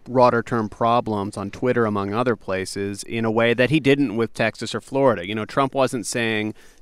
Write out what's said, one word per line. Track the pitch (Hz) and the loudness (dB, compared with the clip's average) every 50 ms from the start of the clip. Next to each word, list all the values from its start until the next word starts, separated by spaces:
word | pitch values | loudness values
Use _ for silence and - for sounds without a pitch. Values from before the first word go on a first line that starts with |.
| - | -10
broader | - 120 127 123 123 117 117 | 0 4 6 6 6 6 4
term | 107 - 123 113 110 | 0 -2 -2 -2 -2
problems | 101 - - 120 113 117 120 117 110 107 101 98 104 - | -4 -2 0 2 2 2 2 0 0 -2 -4 -4 -4 -6
on | 107 98 101 | -8 -8 -10
Twitter, | - - 127 123 120 120 113 | -6 -2 0 0 2 2 2
among | 110 104 101 98 101 101 | 0 0 -2 -2 -2 -2
other | 117 123 127 110 | -2 0 0 -2
places, | - - - 95 95 95 - - 101 101 101 101 - - | -2 -4 -4 -4 -4 -4 -6 -6 -6 -6 -6 -6 -8 -10
in | - 113 113 113 | -8 -4 -2 -2
a | 113 | 0
way | 110 113 117 117 120 | 2 2 2 4 4
that | 117 127 - | 2 2 2
he | 151 156 | 2 4
didn't | 123 135 139 143 143 110 98 | 4 4 4 4 2 0 0
with | 117 113 - - | -2 -2 -2 -2
Texas | - 117 110 - - 113 - - | -2 -2 -2 -2 -4 -8 -6 -6
or | 107 | -8
Florida. | - - 131 135 139 127 107 90 87 | -6 -4 0 2 2 2 2 2 -2
You | 98 107 | -6 -6
know, | 110 107 | -6 -6
Trump | - - 143 139 131 - | -4 -2 -2 -2 0 0
wasn't | 135 131 120 135 120 92 | 0 0 0 -2 -4 -6
saying, | - - 123 117 113 110 107 107 107 - - - - - - | -4 -4 -2 -2 0 0 -2 -2 -4 -6 -10 -16 -20 -20 -20